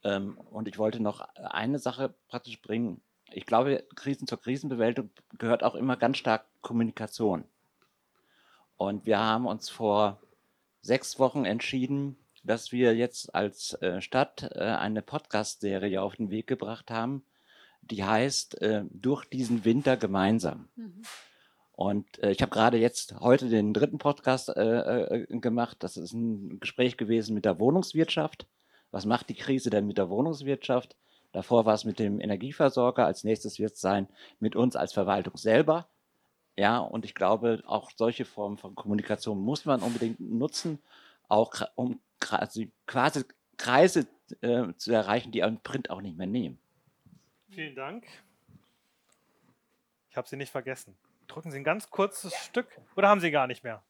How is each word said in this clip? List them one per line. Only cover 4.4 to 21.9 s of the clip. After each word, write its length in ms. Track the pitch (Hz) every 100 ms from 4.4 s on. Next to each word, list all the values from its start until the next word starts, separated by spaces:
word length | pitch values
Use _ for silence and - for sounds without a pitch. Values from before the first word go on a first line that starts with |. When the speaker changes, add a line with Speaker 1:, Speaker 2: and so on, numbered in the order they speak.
Speaker 1:
Krisenbewältigung 720 | - 135 147 123 113 120 110 _ _ -
gehört 240 | 117 117
auch 120 | 120
immer 220 | - 131 127
ganz 200 | 117 135
stark 300 | - 110 - _
Kommunikation. 800 | - 117 113 - 107 - 110 85 - _ _ _ _ _ _ _ _ _ _ _ _ _
Und 260 | 101 101
wir 140 | 113 101
haben 280 | 110 110 123
uns 220 | 107 -
vor 500 | - 110 104 104 101 _ _ _ _ _ _
sechs 380 | - 131 - -
Wochen 260 | 131 147
entschieden, 720 | 110 110 - 135 127 139 139 135 _ _
dass 300 | - 120 -
wir 220 | 123 123
jetzt 400 | 113 120 - -
als, 400 | - 101 - - -
äh, 180 | 90 90
Stadt, 500 | - 127 143 - -
äh, 60 | -
eine 420 | 101 110 101 107
Podcast-Serie 1000 | - 151 _ 104 107 - 101 98 101 95
auf 160 | 98 -
den 140 | 107
Weg 160 | 107 -
gebracht 440 | 131 101 113 -
haben, 320 | 117 120 139 _ _ _ _ - _
die 200 | _ 104
heißt, 600 | 98 107 135 - - -
äh, 220 | 107 107 95
Durch 360 | 95 127 143 -
diesen 380 | 131 120 120 107
Winter 320 | 117 135 127
gemeinsam. 680 | 104 98 98 110 87 71 - -
Speaker 2:
Mhm. 260 | 220 175 226 - - _ _ _ _
Speaker 1:
Und, 500 | - 95